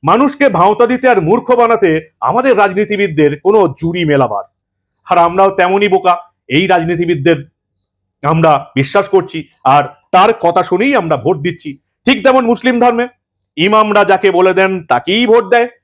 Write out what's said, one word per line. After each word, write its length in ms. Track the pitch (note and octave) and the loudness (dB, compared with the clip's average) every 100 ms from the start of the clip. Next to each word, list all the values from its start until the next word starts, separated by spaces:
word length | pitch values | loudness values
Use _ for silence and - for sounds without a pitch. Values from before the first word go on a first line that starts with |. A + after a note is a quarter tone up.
মানুষকে 420 | D3 G#3 C#4 - C#4 | 0 2 0 0 0
ভাঁওতা 360 | F3+ F#3 G#3+ A#3 | 2 0 2 0
দিতে 140 | B3+ C4 | 0 0
আর 60 | A3 | 0
মূর্খ 260 | D#3 G#3 - A#3+ | 0 -2 0 0
বানাতে 280 | A#3 A3+ F#3 D#3+ D#3 _ A2+ | 2 2 0 -2 -6 _ -4
আমাদের 240 | G3+ C4 G#3+ | -2 0 2
রাজনীতিবিদদের 720 | G3+ F#3 G#3 G#3 G3 D3+ D3 D3 F#3 | 0 0 -4 -2 -4 0 0 0 0
কোনো 140 | G#3+ F3+ - | 2 0 -2
জুড়ি 240 | E3 F3 E3 | -6 -4 -2
মেলাবার। 400 | C#3+ B2 G#2 F#2+ _ _ _ _ _ - | 0 0 -4 -12 _ _ _ _ _ -2
আর 100 | - - | 0 2
আমরাও 220 | F3+ G3 F#3+ | 2 0 2
তেমনই 300 | F3+ G3 G3+ | 0 0 0
বোকা, 200 | F#3 F#3 F3 - _ _ | 0 0 -2 -6 _ _
এই 180 | C3+ F#3 | -2 0
রাজনীতিবিদদের 720 | F3+ E3 E3+ E3+ E3+ D3 D#3+ C#3 _ _ _ _ _ _ _ | 0 0 -4 -4 -2 0 -2 -4 _ _ _ _ _ _ _
আমরা 280 | C#3 D#3+ D#3+ C#3+ - - | -4 0 2 2 -2 -6
বিশ্বাস 300 | C#3 G3+ G3 | -2 -2 0
করছি 300 | F#3+ - E3 C#3+ _ C3+ | -2 -2 -12 -16 _ 0
আর 180 | C#3 F3+ - _ | 2 0 -8 _
তার 200 | F#3 G3+ A3+ | 2 2 0
কথা 180 | E3+ E3+ | -2 -2
শুনেই 300 | F3+ F#3 B3+ C4+ | -2 -2 -2 -2
আমরা 200 | E3 D3 | -2 -4
ভোট 200 | A#2+ E3+ D#3 | -2 -4 -4
দিচ্ছি। 240 | E3+ D#3 C#3 _ _ - | -8 -14 -18 _ _ -2
ঠিক 120 | C4 | 0
তেমন 200 | G3+ C4 A#3 | 2 2 0
মুসলিম 300 | A#3+ B3 B3 | -2 -2 0
ধর্মে 220 | B3 A#3 B3 _ _ _ _ - | 0 0 -6 _ _ _ _ -4
ইমামরা 440 | F3+ G#3+ G#3+ G#3 G3 | 0 2 2 2 2
যাকে 180 | F#3+ G3+ | 2 2
বলে 220 | F3+ F#3 | 2 2
দেন 180 | F3+ F#3+ F#3+ E3 | 2 0 -2 -2
তাকেই 320 | B2 - G#3 A#3+ | -2 0 -2 2
ভোট 140 | A3+ F#3+ | 2 2
দেয়। 140 | A#3+ A#3+ _ | 0 0 _